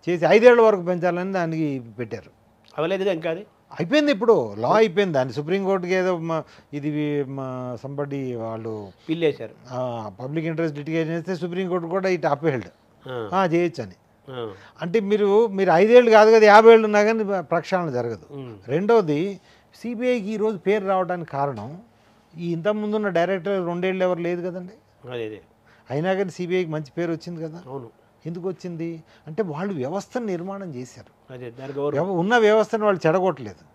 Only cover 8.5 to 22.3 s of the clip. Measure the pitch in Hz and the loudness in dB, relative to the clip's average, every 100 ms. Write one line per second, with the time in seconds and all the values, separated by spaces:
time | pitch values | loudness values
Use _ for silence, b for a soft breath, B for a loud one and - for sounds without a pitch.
8.5 | 113 113 110 98 _ - 165 160 139 113 | -8 -8 -10 -12 _ -8 -2 -2 -2 -14
9.5 | - 127 127 127 117 107 95 131 160 160 | -16 -12 -8 -6 -6 -10 -12 -8 -6 -6
10.5 | 160 165 143 147 160 160 170 165 175 175 | -4 -4 -6 -6 -4 -4 -6 -6 -8 -6
11.5 | 175 185 180 165 190 190 180 156 139 156 | -6 -4 -4 -4 -4 -2 -2 0 0 0
12.5 | 127 - _ _ _ 131 127 107 185 170 | -2 -8 _ _ _ -12 -10 -2 0 2
13.5 | 165 175 - 104 90 _ _ - 127 113 | 2 0 -4 -12 -14 _ _ -16 -10 -10
14.5 | 95 B - 175 214 196 208 202 208 226 | -12 B -12 -4 -2 0 0 2 2 2
15.5 | 190 185 165 214 247 233 220 220 226 214 | 0 2 4 8 8 8 8 8 8 10
16.5 | 208 226 226 214 208 208 226 202 196 151 | 10 12 10 8 2 2 0 -2 -4 -2
17.5 | 170 - 185 170 123 117 104 - 143 127 | -4 -2 -4 -2 -4 -4 -8 -12 -16 -14
18.5 | 104 113 151 208 233 165 147 196 190 b | -16 -4 -2 4 4 4 -2 -2 -8 b
19.5 | b b - 226 226 247 247 196 220 214 | b b -14 -12 -4 -2 -2 -4 -4 -4
20.5 | 196 190 208 190 185 175 180 160 139 143 | -2 0 0 0 -2 -2 -4 -6 -4 -4
21.5 | 117 110 170 233 b b b b | -4 -12 -14 -20 b b b b